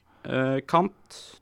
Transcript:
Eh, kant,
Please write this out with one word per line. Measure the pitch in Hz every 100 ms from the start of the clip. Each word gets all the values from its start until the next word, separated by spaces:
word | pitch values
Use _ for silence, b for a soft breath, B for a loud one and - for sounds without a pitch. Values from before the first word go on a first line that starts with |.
| _ _
Eh, | - 127 131 135
kant, | 135 170 196 - - - - -